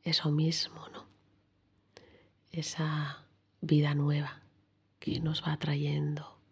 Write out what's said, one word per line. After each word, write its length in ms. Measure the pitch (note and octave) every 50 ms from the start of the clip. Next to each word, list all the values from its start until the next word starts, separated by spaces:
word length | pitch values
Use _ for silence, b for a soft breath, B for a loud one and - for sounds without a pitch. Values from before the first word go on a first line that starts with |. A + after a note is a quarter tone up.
| _
eso 280 | E3+ D#3+ D#3 - D#3
mismo, 560 | D3 D3+ D#3 D#3+ E3 D#3+ - - - - - -
¿no? 180 | - - - - - _ _ _ _ _ _ _ _ _ _ _ _ _ _ _ B B B B B B B B B B _ _
Esa 760 | - E3 D#3 - - - D#3+ D#3 D#3 D3+ D3+ C#3+ C#3 - - _ _ _ _ _ _ _
vida 320 | - D#3 D#3 D3 D3 D3 D3
nueva 460 | C#3+ C#3+ C#3+ D3 D3 D3 C#3+ - - - - _ _ _ _ _ _ _ _ _ _
que 200 | - - D#3+ -
nos 240 | D#3+ D#3 D#3 - -
va 140 | E3 D3+ D3+
trayendo 840 | - D3+ D3 C#3+ D3 C#3+ D3 D3 D3 D3 D3+ D3 D3+ - - - _ _